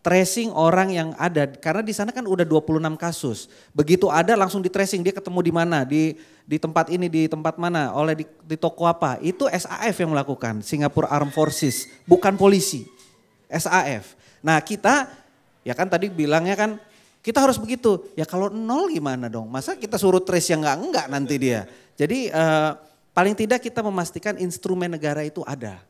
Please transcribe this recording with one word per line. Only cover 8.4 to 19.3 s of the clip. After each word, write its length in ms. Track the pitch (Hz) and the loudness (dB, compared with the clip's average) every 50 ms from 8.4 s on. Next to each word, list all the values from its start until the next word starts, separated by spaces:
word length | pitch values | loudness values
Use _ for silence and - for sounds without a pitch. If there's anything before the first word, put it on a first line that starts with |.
| _ 156 160 | _ -10 -6
toko 320 | 156 - 165 - - 170 170 | -2 -2 -2 -2 2 0 0
apa. 320 | 170 - 165 139 123 110 | 2 2 -2 -2 -2 -2
Itu 240 | 143 165 - - 285 | -4 -4 -2 0 -2
S 240 | 262 170 180 - - | 0 0 -2 -6 -6
A 160 | 175 - 208 | -8 -4 -4
F 140 | 226 185 - | -4 -2 -2
yang 80 | 180 160 | -2 0
melakukan, 560 | 156 139 131 143 135 - - 117 110 107 104 | 0 -2 -2 -2 -6 -4 -4 -4 -4 -6 -6
Singapore 400 | - 156 147 147 143 - 156 156 | -6 -2 0 -2 0 2 0 0
Armed 240 | - 143 147 147 143 | 2 0 0 0 0
Forces, 560 | 139 160 156 151 151 - 160 135 120 - - - - - _ - | 0 0 0 0 0 -2 -2 -2 -2 -4 -8 -12 -16 -18 _ 6
bukan 240 | 175 175 - 190 196 | 6 8 8 2 4
polisi, 560 | 196 196 196 202 190 - - - 127 107 - - - - _ _ _ _ _ _ _ _ | 6 6 6 6 6 2 -2 -6 -8 -10 -14 -20 -20 -20 _ _ _ _ _ _ _ _
S 240 | _ - 165 - 165 | _ -6 -4 0 2
A 160 | 170 185 147 | 2 2 2
F. 300 | 143 127 104 98 - - _ _ - _ _ | 2 -4 -6 -8 -14 -20 _ _ -20 _ _
Nah 160 | - 156 160 151 | 0 2 2 2
kita, 460 | 151 - 214 202 - 202 269 294 262 - - - _ _ _ _ _ _ _ _ | 2 -2 -8 0 2 4 4 4 0 -4 -12 -20 _ _ _ _ _ _ _ _
ya 160 | _ 123 123 | _ -8 -4
kan 80 | - 185 | -2 0
tadi 240 | 190 175 170 196 208 | 0 0 0 0 -2
bilangnya 480 | 180 165 151 147 151 160 165 185 196 | -2 -2 0 2 2 2 2 0 0
kan, 240 | 190 214 220 214 214 - _ _ _ _ _ _ _ | 0 0 -2 -2 -8 -16 _ _ _ _ _ _ _
kita 240 | _ 226 226 277 269 | _ -2 2 4 4
harus 160 | 269 240 - | 4 4 2
begitu. 480 | 214 214 254 247 - 226 196 160 - - - | -2 -6 -6 2 2 2 2 2 -2 -10 -6
Ya 80 | - 156 | -6 -6
kalau 240 | - 180 185 196 202 | -4 -2 -2 -2 -2
nol 400 | 202 220 226 220 247 302 392 370 | -4 -6 -4 -2 -2 0 0 -2
gimana 400 | 311 165 147 143 127 123 123 | -2 -2 -2 -2 -4 -4 -6
dong? 240 | 117 | -6